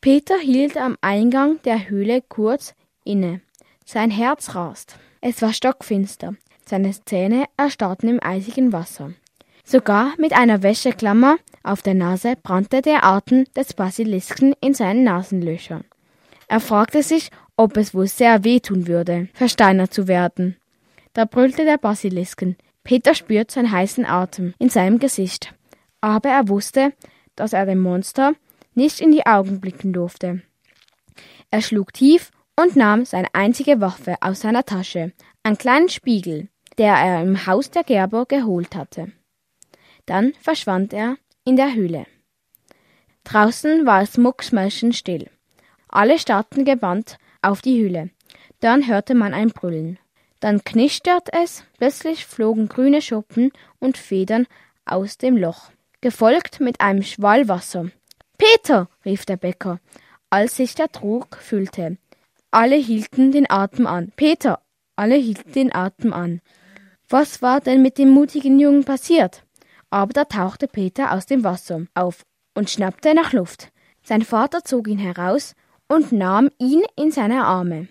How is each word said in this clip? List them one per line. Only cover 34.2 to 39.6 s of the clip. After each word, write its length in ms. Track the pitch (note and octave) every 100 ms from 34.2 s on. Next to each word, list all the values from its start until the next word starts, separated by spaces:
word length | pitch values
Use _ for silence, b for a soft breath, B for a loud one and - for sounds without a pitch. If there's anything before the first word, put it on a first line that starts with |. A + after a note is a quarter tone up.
aus 200 | F#3 F#3+
seiner 240 | G#3+ A#3
Tasche, 480 | C4+ G3 F#3 F3+ E3 _ b b
einen 160 | G#3+ G#3
kleinen 300 | - C4+ F4+
Spiegel, 600 | - - A3 F3 D3+ F#3+ _ _ -
der 160 | G#3+
er 280 | F3+ F3 F3+
im 240 | F3+ F#3+ F#3+
Haus 240 | F#3+ C#4
der 120 | F4
Gerber 440 | E4 A3 F#3+ A3+ B3
geholt 500 | C#4 A3+ F3+ F3 F#3
hatte. 360 | C#3 - F#3 _ _ _ _ _